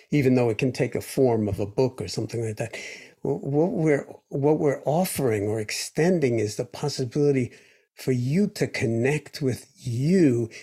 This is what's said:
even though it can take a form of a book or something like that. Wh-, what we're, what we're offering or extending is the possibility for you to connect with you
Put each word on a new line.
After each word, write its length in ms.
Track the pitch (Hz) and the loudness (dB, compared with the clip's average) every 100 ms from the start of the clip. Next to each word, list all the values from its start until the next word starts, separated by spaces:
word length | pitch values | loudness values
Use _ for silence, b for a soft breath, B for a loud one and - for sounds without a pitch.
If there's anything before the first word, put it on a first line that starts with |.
| b | b
even 240 | 147 131 | 2 4
though 140 | 127 120 | 4 2
it 100 | 107 | 0
can 140 | 131 | -2
take 240 | 120 123 113 | -2 -2 -4
a 40 | |
form 480 | - - 127 113 104 | -4 0 2 2 0
of 120 | 95 | -2
a 60 | 101 | -4
book 340 | - 127 - | 0 -2 -2
or 80 | - | -8
something 360 | - 110 117 | -6 -6 -6
like 120 | 113 107 | -6 -6
that. 200 | 113 - B B B B | -10 -10 B B B B
Wh-, 220 | - 143 | -6 -4
what 260 | 139 143 180 | -2 0 0
we're, 360 | 226 156 139 - - - | 2 2 0 -2 -18 -10
what 300 | 147 143 156 | 0 2 2
we're 240 | 151 - | 2 0
offering 600 | - 160 185 - 131 107 | 0 0 0 0 0 0
or 160 | 104 110 | 0 -4
extending 800 | 107 - - - 170 175 131 117 | -4 -8 -6 0 2 4 2 2
is 160 | 104 - | -2 -4
the 80 | |
possibility 880 | 120 - 147 - 123 151 143 135 120 b b b b | -8 -6 -6 -4 -4 0 2 2 0 b b b b
for 160 | - - | -8 -2
you 380 | 127 127 170 208 | -2 0 0 0
to 180 | - 147 | 0 -2
connect 760 | - 117 117 127 151 - - | 0 -2 2 0 0 -4 -4
with 300 | 131 107 - - | -4 -4 -8 -12
you 720 | 123 117 147 190 151 117 113 B | -6 -2 2 6 6 4 -2 B